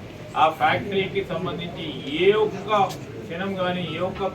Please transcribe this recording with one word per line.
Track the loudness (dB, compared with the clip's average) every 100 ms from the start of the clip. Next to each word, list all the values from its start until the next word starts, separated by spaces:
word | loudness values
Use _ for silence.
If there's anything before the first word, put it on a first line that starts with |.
| -14 -14 -6 2
ఆ | 2 4
ఫ్యాక్టరీకి | 2 2 0 0 0 -2 -2
సంబంధించి | -2 -4 -4 -6 -8 -8 -8 -4 4
ఏ | 6 6
ఒక్క | 4 0 2 4 4 0 -10 -12
క్షణం | -8 -6 -4 0
కానీ | 0 0 -2 -2
ఏ | -2
ఒక్క | -2 -4